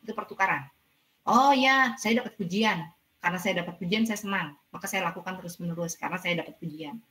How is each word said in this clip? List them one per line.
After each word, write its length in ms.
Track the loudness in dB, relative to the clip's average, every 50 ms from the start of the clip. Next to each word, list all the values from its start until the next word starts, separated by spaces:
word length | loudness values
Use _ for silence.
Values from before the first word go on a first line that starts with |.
| _
Itu 80 | -8 -8
pertukaran. 560 | -8 -8 -10 -4 -2 -2 0 0 -4 -6 -10 _ _ _ _ _ _ _ _ _ _ _
Oh 300 | 4 6 6 8 8 6
ya, 400 | 6 6 6 6 6 4 2 2
saya 240 | -2 0 2 2 2 2
dapat 140 | -2 -6
pujian. 480 | _ -6 -2 0 2 2 2 2 0 -4 -8 _ _ _ _ _ _
Karena 200 | -4 -2 -2 0
saya 240 | -2 0 0 0 -2
dapat 160 | -4 -8 -6
pujian, 260 | -2 0 2 2 2
saya 140 | 0 0 -4
senang. 340 | -4 -4 -2 -2 -4 -4 -8 _ _ _
Maka 160 | -16 -10 -8
saya 160 | -4 -2 -2 -2 -2
lakukan 320 | -4 -6 -8 -8 -10 -8
terus-menerus 580 | -10 -12 -10 -8 -6 -6 -4 -4 -4 -6 -6 -6
karena 220 | -6 -6 -6 -4 -2
saya 220 | -2 -2 -2 -2
dapat 100 | -6 -12 _
pujian. 400 | -10 -10 -8 -8 -10 -10 -12 -14 _ _